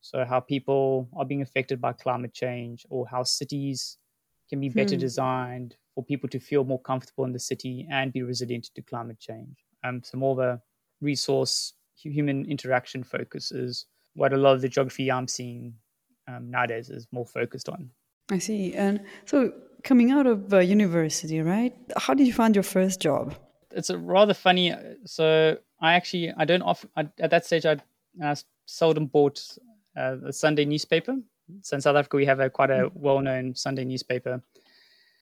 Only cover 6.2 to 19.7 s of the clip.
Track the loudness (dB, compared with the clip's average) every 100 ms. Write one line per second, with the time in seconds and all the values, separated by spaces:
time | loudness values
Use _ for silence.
6.2 | -4 -8 -2 0 0 -4 -4 -6 -6 -6
7.2 | -4 -4 -6 -8 -8 -10 -6 -4 -2 -4
8.2 | -6 -6 -6 -8 -8 -18 -12 -12 -12 -14
9.2 | -16 -16 -16 -20 _ _ -8 -8 -8 -2
10.2 | 0 0 -2 -2 _ _ _ _ -4 -4
11.2 | 0 0 0 -2 -6 _ _ _ -8 -2
12.2 | 0 -2 -4 -6 0 -2 -2 -12 -8 -8
13.2 | -8 -10 -10 -8 -8 -8 -14 _ _ 0
14.2 | 0 4 4 4 2 0 -2 -2 -2 -2
15.2 | -2 -8 -10 -12 -14 -16 _ _ _ _
16.2 | -18 -14 -6 -2 -2 -2 -8 -16 -10 -10
17.2 | -8 -6 -6 -6 -10 -12 -14 _ _ _
18.2 | -4 -4 -2 -4 -4 0 0 0 -6 -20
19.2 | 0 2 2 -2 -20